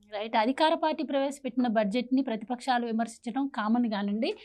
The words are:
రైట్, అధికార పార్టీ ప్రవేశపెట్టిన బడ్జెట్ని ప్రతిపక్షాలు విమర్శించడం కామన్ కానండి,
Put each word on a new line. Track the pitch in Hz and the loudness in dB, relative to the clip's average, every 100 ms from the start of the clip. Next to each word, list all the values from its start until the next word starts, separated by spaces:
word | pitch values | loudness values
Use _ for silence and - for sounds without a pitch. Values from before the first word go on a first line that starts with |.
| - | -12
రైట్, | 208 226 226 | -8 -2 2
అధికార | 226 269 320 | 2 2 2
పార్టీ | 320 320 311 | 4 0 0
ప్రవేశపెట్టిన | 285 277 277 277 254 247 240 | -2 0 0 -4 -4 0 2
బడ్జెట్ని | 214 202 247 247 262 | 2 2 0 0 0
ప్రతిపక్షాలు | 262 220 220 247 269 240 233 | 0 -4 -6 -6 0 0 0
విమర్శించడం | 226 226 - 240 262 277 | -2 -2 -6 -6 -4 -2
కామన్ | 233 208 240 233 | -2 2 2 2
కానండి, | 202 202 208 320 427 | 0 -2 0 -2 -4